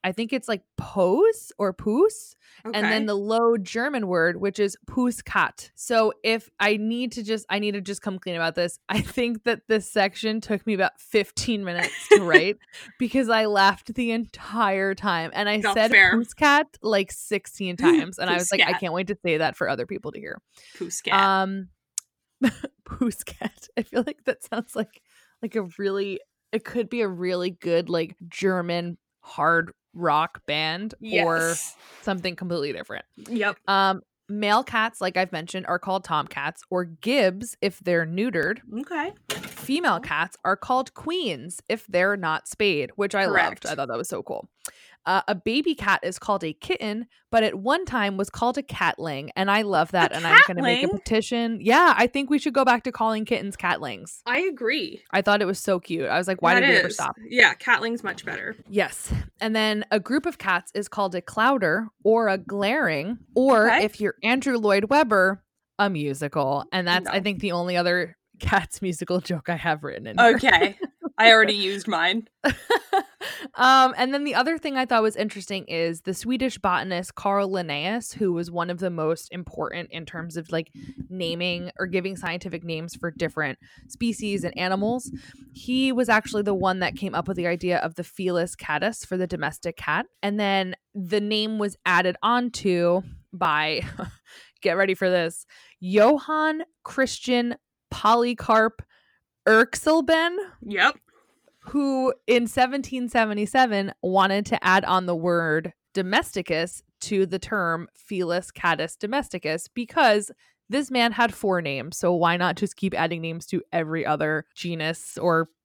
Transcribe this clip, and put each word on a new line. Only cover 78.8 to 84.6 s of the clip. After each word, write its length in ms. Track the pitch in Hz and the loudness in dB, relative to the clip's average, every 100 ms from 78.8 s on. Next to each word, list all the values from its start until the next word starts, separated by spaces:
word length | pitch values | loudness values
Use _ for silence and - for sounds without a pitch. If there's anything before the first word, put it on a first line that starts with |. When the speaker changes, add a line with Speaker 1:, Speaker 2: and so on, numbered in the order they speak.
| 190 | -4
Speaker 1:
most 420 | 170 156 165 - | -2 -2 -2 -6
important 600 | 180 165 - 156 170 - | -12 -12 -8 -6 -6 -10
in 140 | 165 160 | -12 -12
terms 300 | 170 165 160 | -12 -10 -10
of, 140 | 165 | -4
like, 200 | 165 160 - - - - | -6 -6 -14 -16 -14 -12
naming 640 | 185 170 170 180 175 175 - | -6 -6 -4 -4 -4 -8 -8
or 80 | 185 | -4
giving 300 | 185 185 180 | -4 -4 -8
scientific 460 | 180 175 185 170 | -8 -8 -8 -10
names 320 | 165 160 170 - | -8 -8 -8 -8
for 160 | 170 | -10
different 480 | 156 165 - 147 - - - - | -4 -6 -2 -6 -6 -16 -20 -20
species 560 | - 233 202 214 202 | -6 -4 -4 -4 -4
and 140 | 170 | -4
animals. 540 | - | -4